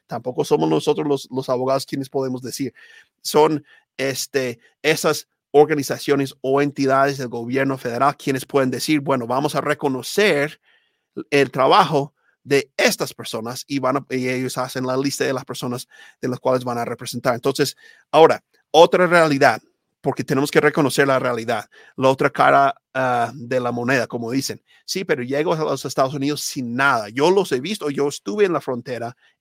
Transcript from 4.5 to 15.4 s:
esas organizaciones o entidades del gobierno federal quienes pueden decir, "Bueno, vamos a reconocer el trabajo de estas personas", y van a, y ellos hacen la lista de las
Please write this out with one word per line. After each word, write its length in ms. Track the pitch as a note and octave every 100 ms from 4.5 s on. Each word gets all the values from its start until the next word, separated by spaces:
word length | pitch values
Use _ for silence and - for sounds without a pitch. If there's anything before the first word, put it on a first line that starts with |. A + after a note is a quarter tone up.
| A#2 _ _
esas 460 | D3 D#3 E3 D3+ - _ _
organizaciones 840 | C#3+ D3+ D3+ C3 A#2+ - C#3 C3+ -
o 200 | C3 C#3
entidades 560 | C#3+ C#3 C3+ C3+ C#3 C3+
del 120 | B2
gobierno 480 | A#2+ A#2 C3 C3+ C3
federal 400 | B2 A#2 C3+ -
quienes 280 | - C3 -
pueden 240 | C#3 C3
decir, 300 | B2 - D3+
"Bueno, 260 | C3+ C3+ A#2
vamos 300 | B2+ D3 D3
a 60 |
reconocer 960 | D3 D3 D3 C3 A#2+ - G#3 D3 D3 - _ _ _ _ _ - -
el 180 | C#3+ C3
trabajo 640 | C#3 C3+ F#3+ D#3+ D3+ C#3+ _ _ _
de 260 | B2 C#3 - -
estas 380 | B3 - D3
personas", 500 | - A2+ A2+ A2 B2+ -
y 140 | C#3
van 180 | B2+ C#3
a, 80 | -
y 180 | C3 B2+
ellos 300 | B2+ B2+ B2+
hacen 280 | B2+ C3 B2+
la 120 | C3
lista 260 | C#3 -
de 100 | C3+
las 120 | C3